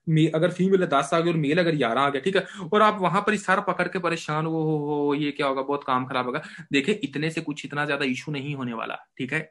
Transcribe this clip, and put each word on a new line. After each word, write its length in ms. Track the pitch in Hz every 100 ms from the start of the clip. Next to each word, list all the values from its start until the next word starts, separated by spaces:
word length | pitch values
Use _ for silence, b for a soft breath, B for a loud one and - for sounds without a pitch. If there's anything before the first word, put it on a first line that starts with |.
| -
मे-, 200 | 160 156 156
अगर 160 | 175
फीमेल 300 | 175 185 190
है 80 | 180
दस 240 | 139 -
आ 60 | 170
गया 140 | 170
और 60 | 165
मेल 200 | 143 185
अगर 160 | 165 151
ग्यारह 260 | 117 120
आ 80 | 139
गया, 120 | 135
ठीक 140 | 196 196
है, 100 | 190 208 165
और 80 | 208
आप 180 | 214 202
वहां 200 | 180 190
पर 100 | 208
ही 60 | 208
सर 220 | - 190 190
पकड़ 200 | 180 175
के 120 | 185
परेशान 460 | 170 165 - 151 160
हो, 60 |
हो, 240 | 160 156 151
हो, 360 | 147 147 147 143
ये 160 | 147
क्या 160 | 143 143
होगा, 140 | 135
बहुत 220 | 135 139
काम 220 | - 127 131
खराब 180 | 131 123
होगा। 160 | 143 - B 160
देखिए 280 | 139 135 208
इतने 260 | 135 143 160
से 120 | 160
कुछ 220 | 160 143 160
इतना 200 | 143 147
ज्यादा 200 | 143 139
इशू 260 | 127 -
नहीं 220 | 143 139 139
होने 180 | 123
वाला, 220 | 113 113 - - -
ठीक 160 | 131
है, 60 | 156 156